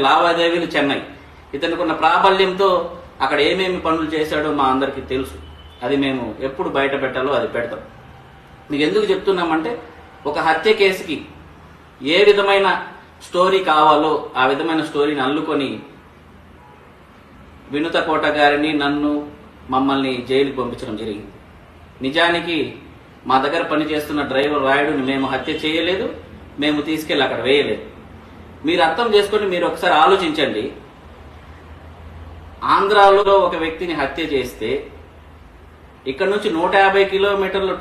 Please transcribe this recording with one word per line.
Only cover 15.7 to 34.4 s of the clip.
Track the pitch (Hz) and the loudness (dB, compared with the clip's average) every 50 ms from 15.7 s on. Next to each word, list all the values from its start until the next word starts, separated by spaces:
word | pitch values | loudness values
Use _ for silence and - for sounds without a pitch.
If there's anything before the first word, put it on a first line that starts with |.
| 110 107 - - - - - - - - - - - - - - - - - - - - - - - - - - - - - - - - - - - - - - 131 | -6 -8 -12 -16 -20 -20 -20 -20 -20 -20 -20 -20 -20 -20 -20 -20 -20 -20 -20 -20 -20 -20 -20 -20 -20 -20 -20 -20 -20 -20 -20 -20 -20 -20 -20 -20 -20 -20 -12 -8 -4
వినుత | 147 160 165 - 170 - | -4 -2 -2 -2 -2 0
కోట | 160 156 151 165 151 147 151 | 0 0 0 0 0 2 4
గారిని, | 147 143 147 147 147 156 151 147 | 4 4 4 2 0 0 0 0
నన్ను, | 147 143 147 147 147 147 147 147 147 - - - - - - - - - 131 | 0 0 0 0 0 0 -2 -2 -4 -8 -12 -18 -20 -20 -20 -18 -8 -4 -2
మమ్మల్ని | 131 135 139 139 139 135 131 127 120 117 117 | 0 0 2 0 0 0 -2 -2 -4 -2 0
జైలుకి | 131 135 139 135 127 127 | 2 2 2 2 0 -4
పంపించడం | 120 117 117 - - 120 107 104 110 | -4 -6 -6 -8 -8 -8 -8 -8 -8
జరిగింది. | 110 104 104 104 - - - - - - - - - - - - - - - 131 | -8 -8 -10 -12 -16 -20 -20 -20 -20 -20 -20 -20 -20 -20 -20 -20 -20 -12 -8 -6
నిజానికి | 135 143 170 - 175 175 170 160 170 170 151 123 - - - - - - - - - - - - - | -4 0 2 2 2 2 0 -2 -2 -4 -4 -4 -4 -8 -12 -18 -20 -20 -20 -20 -20 -20 -10 -2 0
మా | 135 - 135 | 0 2 2
దగ్గర | 143 165 170 - - | 0 0 -2 -2 -2
పనిచేస్తున్న | 156 151 156 151 156 147 - - 147 147 - - | 0 -2 0 0 -2 -4 -4 -4 -4 -4 -2 0
డ్రైవర్ | 131 135 147 151 151 143 135 135 | 0 0 2 2 0 0 2 2
రాయుడుని | 139 143 147 151 147 139 127 131 | 2 2 2 0 0 0 0 -2
మేము | 135 135 135 127 131 | -2 -2 -2 -2 -2
హత్య | 131 - 160 151 - 156 | -4 -4 -4 -6 -4 -2
చేయలేదు, | 156 160 170 170 175 190 190 - - - - - - - - - - - - 143 | -2 -2 0 0 0 0 -2 -2 -4 -8 -10 -16 -18 -20 -20 -20 -14 -8 -4 -2
మేము | 151 147 147 143 156 | 0 0 0 -2 -2
తీసుకెళ్ళి | 160 151 - - 160 143 143 | -4 -4 -4 -2 0 0 0
అక్కడ | - - - 117 127 | 0 -2 -2 0 2
వేయలేదు. | 139 143 135 113 107 - - - - - - - - - - - - - - - - - - 151 | 2 2 2 0 -2 -6 -8 -12 -18 -20 -20 -20 -20 -20 -20 -20 -20 -20 -20 -20 -14 -8 -4 -2
మీరు | 170 165 170 165 | 2 2 2 2
అర్థం | - 233 240 226 208 | 2 0 0 2 4
చేసుకొని | 208 202 - 214 208 208 190 180 | 2 4 2 0 0 0 0 -2
మీరు | 175 170 165 | 0 -2 -2
ఒకసారి | - - 190 180 175 151 196 | -2 -2 0 2 4 6 6
ఆలోచించండి. | 190 190 190 175 160 147 165 139 120 107 107 117 135 - - - - - - - - - - - - - - - - - - - - - - - - - - - - - - - - - - - - - - - - - | 6 4 4 2 0 0 0 0 -2 -2 -2 -6 -6 -8 -12 -18 -20 -20 -20 -20 -20 -20 -20 -20 -20 -20 -20 -20 -20 -20 -20 -20 -20 -20 -20 -20 -20 -20 -20 -20 -20 -18 -18 -18 -18 -18 -18 -18 -20 -12 -6 0 2 2
ఆంధ్రాలో | - 196 196 208 208 196 196 196 196 202 196 196 190 180 | 2 2 4 6 8 8 8 8 6 6 6 6 6 4
ఒక | 175 175 165 160 | 4 0 -2 -4
వ్యక్తిని | 160 160 - 185 170 160 147 | -4 -4 -4 -6 -4 -4 -2
హత్య | 139 131 - 170 160 143 143 | -4 -4 -4 -4 -4 -2 -2
చేస్తే | 131 | -2